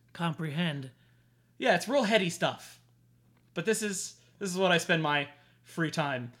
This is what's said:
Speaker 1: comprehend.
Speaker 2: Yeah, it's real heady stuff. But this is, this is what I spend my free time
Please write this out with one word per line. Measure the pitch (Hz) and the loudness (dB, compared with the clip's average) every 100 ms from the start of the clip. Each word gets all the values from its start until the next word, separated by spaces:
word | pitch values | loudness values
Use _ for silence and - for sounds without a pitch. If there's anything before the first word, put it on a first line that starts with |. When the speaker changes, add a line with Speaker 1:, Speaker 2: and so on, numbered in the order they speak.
| _ | _
Speaker 1:
comprehend. | - 170 156 160 143 175 143 131 - _ _ _ _ _ - | -4 -4 -2 -4 -2 -2 -4 -8 -16 _ _ _ _ _ -2
Speaker 2:
Yeah, | 254 180 | 2 2
it's | 196 | 2
real | 277 | 2
heady | 208 220 185 | 4 4 2
stuff. | - 151 - - - _ _ _ _ _ _ _ | 0 -2 -2 -12 -20 _ _ _ _ _ _ _
But | - 190 | -6 -2
this | 214 | 0
is, | 208 185 - - _ - | -2 -4 -8 -12 _ -8
this | 202 | -6
is | 180 | 0
what | 185 | 4
I | 170 | 4
spend | 170 165 | 2 0
my | 156 143 139 - _ _ - | 2 0 -2 -8 _ _ -12
free | - 156 | -4 -2
time | 165 143 127 120 - | 0 -2 -2 -6 -14